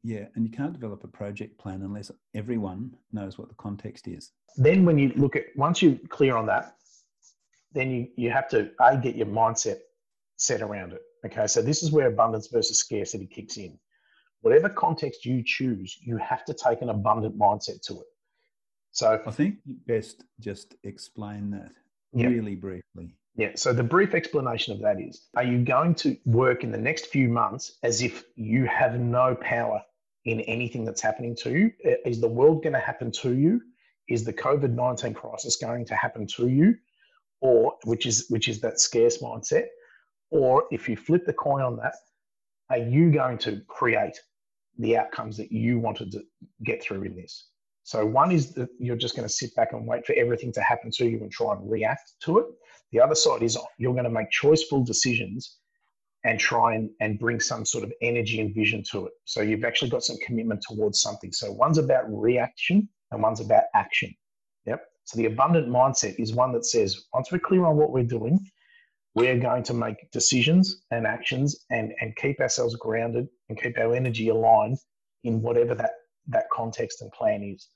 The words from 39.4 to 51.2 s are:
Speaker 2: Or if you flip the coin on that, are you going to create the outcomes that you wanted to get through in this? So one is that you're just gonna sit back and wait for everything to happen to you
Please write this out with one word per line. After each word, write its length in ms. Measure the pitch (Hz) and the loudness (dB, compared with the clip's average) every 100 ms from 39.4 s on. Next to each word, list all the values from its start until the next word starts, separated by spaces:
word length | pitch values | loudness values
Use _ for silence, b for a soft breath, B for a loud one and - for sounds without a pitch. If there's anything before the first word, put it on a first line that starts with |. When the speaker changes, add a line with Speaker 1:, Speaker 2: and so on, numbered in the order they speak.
| - 160 - - b b b _ _ | -2 0 -2 -12 b b b _ _
Speaker 2:
Or 320 | 156 127 131 165 | 2 4 4 2
if 180 | 117 - | -6 -6
you 60 | 107 | -6
flip 300 | - 175 175 | 0 0 2
the 80 | |
coin 280 | - 147 139 | -4 -2 0
on 160 | 127 117 | -2 -4
that, 180 | 131 - _ _ _ _ _ _ _ | -8 -10 _ _ _ _ _ _ _
are 80 | 123 | -2
you 320 | 117 135 170 | 2 6 6
going 260 | 147 127 120 | 4 2 -2
to 220 | 113 101 - | -6 -6 -12
create 520 | - 123 110 104 - _ _ _ _ _ - | -2 0 2 0 -6 _ _ _ _ _ -4
the 180 | 113 113 | 2 2
outcomes 400 | - - 110 107 | 0 -6 -8 -10
that 140 | 113 | -6
you 260 | 110 117 120 | -2 2 2
wanted 340 | 113 - 101 | 0 -6 -10
to 100 | 101 - _ - _ | -12 -14 _ -20 _
get 180 | 110 - | -6 -6
through 220 | - 98 | -6 -6
in 120 | 95 90 | -8 -10
this? 340 | 90 - _ _ _ _ | -16 -20 _ _ _ _
So 220 | - 113 107 | -6 -2 2
one 260 | 123 165 | 4 6
is 220 | 170 131 - | 4 2 -4
that 140 | 123 - | -8 -6
you're 180 | 120 117 | -6 -4
just 180 | 120 - | -4 -6
gonna 140 | 110 | -6
sit 260 | - 120 - | -6 -4 0
back 180 | 113 | 0
and 120 | 117 113 | -2 -6
wait 200 | 120 - | -6 0
for 60 | |
everything 380 | 147 120 117 123 | 2 2 0 -4
to 80 | 123 | -2
happen 280 | 120 120 117 - | 0 0 -4 -2
to 120 | 120 | 0
you 120 | 113 | 0